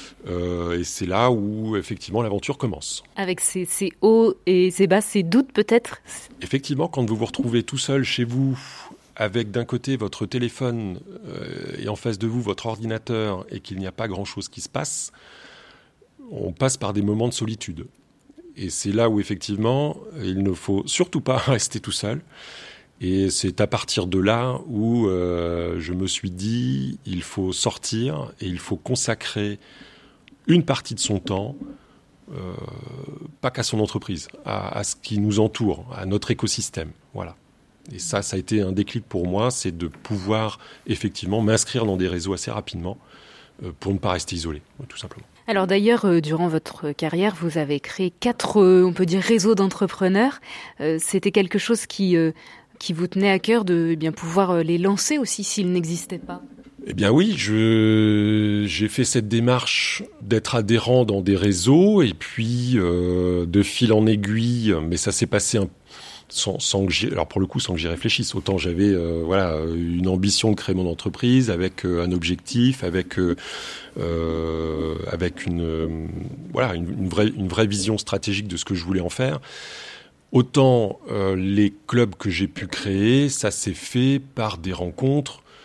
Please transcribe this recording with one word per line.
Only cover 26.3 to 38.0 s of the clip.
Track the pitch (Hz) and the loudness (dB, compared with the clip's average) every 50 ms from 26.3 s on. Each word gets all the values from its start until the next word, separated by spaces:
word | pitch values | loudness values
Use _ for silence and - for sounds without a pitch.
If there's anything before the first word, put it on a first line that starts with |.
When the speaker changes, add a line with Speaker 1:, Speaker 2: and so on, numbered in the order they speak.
| 90 90 98 110 117 120 123 127 135 135 135 131 - - - | -6 -4 -4 -2 -2 0 0 0 -2 -2 -2 -4 -6 -8 -8
Speaker 1:
il | 104 92 90 - | -6 -6 -6 -6
faut | - - 101 95 92 92 | -6 -6 -4 -4 -2 -2
sortir | - - 117 - - - - 113 110 117 139 151 151 - - - _ | 0 0 -2 -2 -2 -6 -6 -4 -2 -2 -4 -4 -6 -8 -10 -10 _
et | 107 | -6
il | 92 87 87 | -6 -6 -6
faut | - - 101 | -6 -6 -8
consacrer | 80 - - 123 - - - 113 - - - - 107 104 104 101 101 - - - - - - - - - - _ _ _ - - _ _ | -6 -2 -2 -2 -2 0 -2 -2 -4 -6 -6 -4 -4 -4 -4 -6 -8 -14 -20 -20 -20 -20 -20 -20 -20 -20 -20 _ _ _ -20 -20 _ _
une | - 165 175 160 | 4 4 6 6
partie | - 135 - - - 120 | 4 -2 -2 -2 -8 -6
de | - | -6
son | - - 107 95 | -2 -2 -2 -2
temps, | - - 98 92 104 127 139 - - - - - _ _ _ _ _ _ _ _ _ - - | -2 -2 -4 -2 -4 -6 -8 -10 -12 -14 -14 -18 _ _ _ _ _ _ _ _ _ -14 -12
euh, | 90 92 90 90 - - - - - - - - - - - - - - - - _ | -10 -10 -10 -10 -10 -12 -12 -14 -14 -14 -14 -14 -14 -14 -14 -14 -14 -16 -18 -12 _
pas | - 127 | -6 -4
qu'à | - - 120 | -4 -2 -4
son | - - 107 | -2 0 0
entreprise, | 107 - - 104 - - 95 78 - - - - - | 0 0 -2 -6 -6 -6 -8 -8 -8 -14 -18 -14 -8
à, | - - - - 98 - | -6 -6 -6 -6 -6 -6
à | 104 101 | -6 -6
ce | - - - | -6 -8 -8
qui | - - 110 | -8 -4 -2
nous | 104 104 107 101 107 | 0 0 2 4 4
entoure, | 110 110 - - 117 98 78 - - 123 - | 2 2 2 0 0 0 0 -2 -8 -14 -12
à | 90 95 | -10 -4
notre | 92 101 104 - - | -4 -2 -2 -2 -2
écosystème. | 117 - - 104 - - - - - - 80 78 - - _ _ - | -2 -2 -2 -2 -2 -4 -6 -6 -8 -8 -10 -10 -12 -18 _ _ -12
Voilà. | 98 92 82 - _ _ _ _ _ _ _ _ _ _ - - | -10 -10 -10 -14 _ _ _ _ _ _ _ _ _ _ -16 -12
Et | |
ça, | 90 | -10